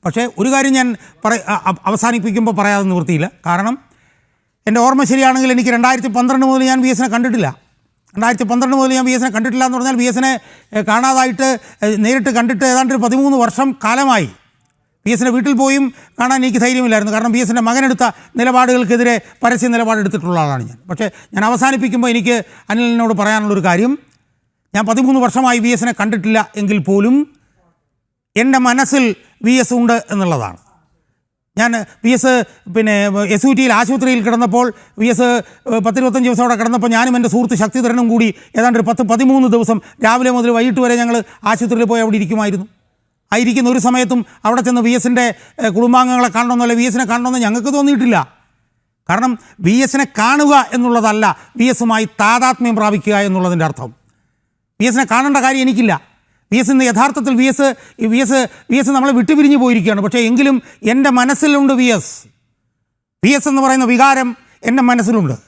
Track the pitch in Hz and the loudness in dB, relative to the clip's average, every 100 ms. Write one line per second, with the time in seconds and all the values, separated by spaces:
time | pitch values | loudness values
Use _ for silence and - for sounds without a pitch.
0 | 180 214 240 - 269 269 269 262 247 220 | -6 -4 -6 -2 -2 0 0 0 0 -4
1 | - _ 214 226 - 208 - 185 - 214 | -12 _ -4 -4 -4 -4 -4 -4 -4 -2
2 | 226 240 196 202 226 208 202 202 196 180 | -2 -2 -2 -2 -2 0 0 0 0 -2
3 | 156 165 180 _ - 175 202 262 _ _ | -2 -2 -4 _ -4 -2 -2 -6 _ _
4 | _ _ _ _ _ _ - 220 240 262 | _ _ _ _ _ _ -2 2 2 2
5 | 254 262 262 262 262 247 240 240 247 262 | 2 2 2 2 0 0 0 0 0 0
6 | 254 214 247 262 262 262 262 262 254 214 | -2 -2 0 2 2 2 2 2 0 0
7 | 247 226 247 220 156 - _ _ _ _ | -2 -2 -2 -2 -4 -6 _ _ _ _
8 | _ 196 226 240 220 240 254 269 262 262 | _ -4 -2 -2 -2 -2 0 2 2 0
9 | 254 254 254 208 226 247 262 247 254 254 | 0 0 -2 -2 -4 -2 -2 -2 -2 0
10 | 247 240 262 254 - - _ 214 214 220 | -2 0 -2 -2 -8 -20 _ -6 -2 0
11 | 262 262 254 202 269 254 - - 208 214 | 2 2 0 0 -2 -2 -6 -6 -4 0
12 | 220 262 226 240 233 226 262 254 262 262 | 0 0 0 0 -2 0 0 2 0 0
13 | 233 262 277 269 233 - 269 - 214 240 | 0 0 2 2 0 0 -4 -2 -2 0
14 | 277 233 139 - _ _ _ _ _ _ | 2 0 -2 -8 _ _ _ _ _ _
15 | - 233 247 247 226 254 269 277 277 - | -4 0 0 0 0 0 2 2 -2 -6
16 | - - 240 262 254 233 240 254 254 220 | -20 -6 -2 0 0 0 0 0 0 0
17 | 214 214 233 233 220 233 226 247 269 247 | 0 -2 0 0 0 0 0 0 0 0
18 | 247 - - - 247 254 254 247 220 240 | -2 -2 -12 -2 0 2 2 2 0 0
19 | 240 226 - - 240 240 247 233 226 220 | 0 0 -6 -4 -2 0 0 0 0 0
20 | 196 175 170 175 151 135 110 127 - 175 | -2 -4 -4 -2 -2 -4 -8 -14 -14 -6
21 | 214 - - 214 214 240 262 254 240 240 | -6 -8 -12 -4 -2 0 0 0 -2 -2
22 | 247 233 190 233 185 - _ 214 240 233 | 0 -2 0 -2 -4 -18 _ -2 0 0
23 | 233 202 208 214 214 202 180 175 233 285 | 0 0 0 0 0 -2 0 0 0 -2
24 | _ _ _ _ _ _ _ 202 214 226 | _ _ _ _ _ _ _ -6 -2 0
25 | 254 269 247 247 262 240 233 233 240 233 | 2 2 0 0 0 0 0 0 -2 -2
26 | 208 214 190 220 208 - 202 208 147 196 | -4 -2 0 -2 -2 -6 -2 -2 0 0
27 | 208 269 294 _ _ _ _ _ _ _ | 2 0 -2 _ _ _ _ _ _ _
28 | _ _ _ - 254 262 254 247 269 285 | _ _ _ -2 0 2 2 0 0 2
29 | 247 196 _ _ 214 254 220 247 233 233 | 0 -2 _ _ 0 2 2 0 0 0
30 | - 208 185 151 104 87 _ _ _ _ | -2 -4 -2 -2 -6 -10 _ _ _ _
31 | _ _ _ _ _ - 233 233 196 - | _ _ _ _ _ -4 -2 -2 -8 -6
32 | 226 254 262 254 220 _ - 185 220 208 | 0 2 2 0 -2 _ -8 -2 0 0
33 | 202 196 208 208 269 254 262 214 220 262 | 0 -2 -2 0 0 2 2 2 0 0
34 | 254 247 214 233 233 226 247 - - - | 0 0 0 0 0 0 -2 -4 -20 -4
35 | 226 214 247 240 - - - 226 220 220 | -2 0 0 0 -4 -14 -4 -2 -2 0
36 | 254 254 247 226 247 233 226 240 240 226 | 0 0 0 0 0 0 -2 -2 0 0
37 | 247 247 240 214 233 220 208 254 240 240 | 0 0 0 0 0 0 -2 -2 -2 0
38 | 233 226 226 - - - 240 233 208 220 | 0 2 0 -2 -8 0 0 2 0 -2
39 | 226 226 262 269 254 233 220 220 - _ | 0 2 2 4 2 2 0 -2 -4 _
40 | 220 240 254 247 240 233 247 208 247 240 | 0 2 0 0 0 0 0 0 0 0
41 | 240 233 196 - 202 220 233 226 226 233 | 0 -2 -4 -8 -4 -2 0 0 0 0
42 | 226 214 185 220 208 190 196 _ _ _ | 0 0 -2 -2 -2 -4 -8 _ _ _
43 | _ _ _ 214 247 240 240 254 208 247 | _ _ _ -2 0 0 0 2 0 0
44 | 247 247 208 - 208 240 247 240 233 247 | 0 -2 -4 -6 -2 0 0 0 0 0
45 | 247 247 240 196 - - 226 190 240 247 | 0 0 -2 -4 -16 -6 -4 0 2 2
46 | 254 247 247 220 240 240 240 233 247 226 | 2 0 0 0 -2 0 0 0 0 0
47 | 233 240 247 254 226 233 233 285 285 277 | -2 -2 -2 -2 -2 -2 -2 0 0 2
48 | 247 202 131 _ _ _ _ _ _ _ | 2 0 -2 _ _ _ _ _ _ _
49 | - 180 254 226 - - 175 226 269 302 | -6 -2 -2 -4 -12 -4 0 2 0 0
50 | 277 - 220 285 294 285 247 254 247 233 | -4 -2 0 2 4 4 2 -2 0 0
51 | 220 214 214 - - - 240 254 233 220 | 0 0 -2 -2 -12 -2 0 0 0 0
52 | 220 - 208 240 254 262 240 226 214 208 | -2 -2 0 2 0 0 -2 0 0 -2
53 | 208 202 202 190 185 180 156 - 127 117 | 0 0 0 0 0 0 -2 -4 -12 -16
54 | _ _ _ _ _ _ _ _ 226 240 | _ _ _ _ _ _ _ _ 0 0
55 | 262 226 277 285 254 269 254 214 233 160 | 0 0 0 0 0 0 0 2 0 0
56 | _ _ _ _ _ 220 220 269 254 214 | _ _ _ _ _ -2 2 2 2 2
57 | 262 262 254 240 262 262 277 247 - - | 0 0 -2 0 0 2 0 -2 -14 -6
58 | 220 233 254 269 240 - _ 254 240 277 | -2 0 0 0 -2 -8 _ 0 2 0
59 | 262 247 220 302 294 285 247 233 180 208 | 2 0 2 2 4 4 2 2 0 0
60 | 202 240 226 240 285 262 - - 214 247 | -2 0 0 2 2 0 -4 -8 -2 0
61 | 277 247 247 277 302 285 277 262 254 214 | 2 2 0 0 2 2 2 2 2 0
62 | - - - _ _ _ _ _ _ _ | -4 -14 -20 _ _ _ _ _ _ _
63 | _ _ 202 277 302 269 269 262 247 240 | _ _ 0 2 0 0 2 2 2 2
64 | 277 269 254 233 _ _ - 254 247 240 | 4 2 -2 -8 _ _ -2 0 2 2
65 | 202 220 160 117 | 2 0 0 -4